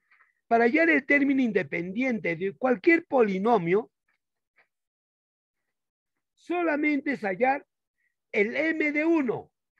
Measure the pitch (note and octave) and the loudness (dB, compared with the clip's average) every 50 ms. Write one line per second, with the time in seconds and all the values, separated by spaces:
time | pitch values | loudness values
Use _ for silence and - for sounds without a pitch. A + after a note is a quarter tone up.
0 | _ _ _ _ _ _ _ _ _ - A#3 A3+ A#3 A#3 A#3+ D#4 E4 E4 D#4+ C#4 | _ _ _ _ _ _ _ _ _ 0 2 2 2 2 2 2 4 4 2 2
1 | C4+ - D4 C#4+ C#4 C#4 C#4 C4+ C4 A#3 G3 G3 F3+ C#3+ - F3 E3+ F#3 F#3+ A3 | 2 2 2 2 2 2 2 2 0 0 0 -2 -2 -4 -6 -8 -8 -6 -6 -4
2 | C4 C4 A#3+ G#3 E3 F3 E3+ D#3 F3+ G3 G3 - - C4 B3 F#3+ - E4 E4 E4 | -4 -2 -4 -4 -4 -4 -4 -4 -6 -6 -6 -2 -2 0 0 0 2 2 2 2
3 | E4 - D4 C4 A#3 G#3 F#3+ F#3 G3 A3+ A#3+ G#3 E3+ E3 F3+ G#3 - - _ _ | 0 0 0 2 2 2 0 0 0 2 2 2 2 2 0 0 -2 -4 _ _
4 | _ _ _ _ _ _ _ _ _ _ _ _ _ _ _ _ _ _ _ _ | _ _ _ _ _ _ _ _ _ _ _ _ _ _ _ _ _ _ _ _
5 | _ _ _ _ _ _ _ _ _ _ _ _ _ _ _ _ _ _ _ _ | _ _ _ _ _ _ _ _ _ _ _ _ _ _ _ _ _ _ _ _
6 | _ _ _ _ _ _ _ _ _ - E4 F4 F4 D#4+ D4+ C#4+ D4+ D4+ D4+ C#4 | _ _ _ _ _ _ _ _ _ -6 -4 -2 -2 -2 -2 -2 0 0 -2 -2
7 | - D4 C4 G#3+ G#3+ G3 F#3+ F3 A#3+ C4 C4+ D4 - _ _ _ _ _ _ _ | -2 -4 -6 -4 -4 -6 -4 -2 0 0 0 -2 -6 _ _ _ _ _ _ _
8 | _ _ _ _ _ _ - A3+ G3+ A3 A#3+ C4 D4+ D#4+ D#4+ D#4 D#4 D4 D4 D4 | _ _ _ _ _ _ -2 -2 -2 0 -2 -2 -2 -2 -2 -2 -2 -2 -2 0
9 | D4+ E4 E4+ D#4+ C#4 A#3 E3 B2 - - _ _ _ _ _ _ | 0 2 2 2 0 -2 -4 -6 -8 -14 _ _ _ _ _ _